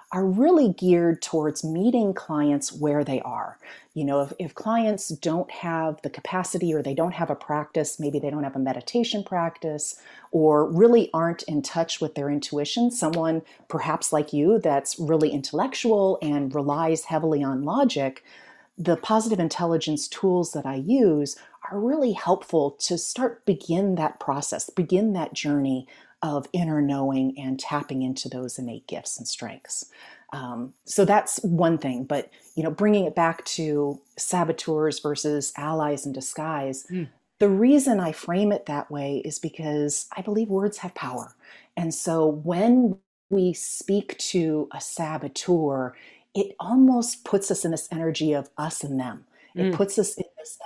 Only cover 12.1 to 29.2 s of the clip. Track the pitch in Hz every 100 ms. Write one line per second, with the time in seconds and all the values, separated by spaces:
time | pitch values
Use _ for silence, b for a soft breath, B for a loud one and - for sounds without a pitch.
12.1 | 151 143 143 143 147 147 - 240 240 165
13.1 | 165 160 160 160 b _ 156 156 160 -
14.1 | 156 147 147 156 220 175 139 139 - 156
15.1 | 160 151 143 131 147 247 262 240 208 190
16.1 | 185 156 147 135 147 139 143 165 160 -
17.1 | 160 160 151 139 131 143 220 277 147 135
18.1 | 135 b b b b b - 170 165 -
19.1 | 220 220 208 165 - 170 165 160 151 -
20.1 | - 196 180 165 156 135 135 151 262 214
21.1 | 151 143 - b b - 202 226 302 254
22.1 | 196 - 180 - 165 143 - - 175 -
23.1 | - 254 - - 196 - 165 196 180 156
24.1 | - - 139 147 - - - 175 180 220
25.1 | 185 156 - 151 147 139 131 131 b b
26.1 | b 160 147 135 180 165 151 143 139 135
27.1 | 131 131 135 131 131 - 147 143 135 131
28.1 | 131 131 127 127 - 123 113 - - -
29.1 | -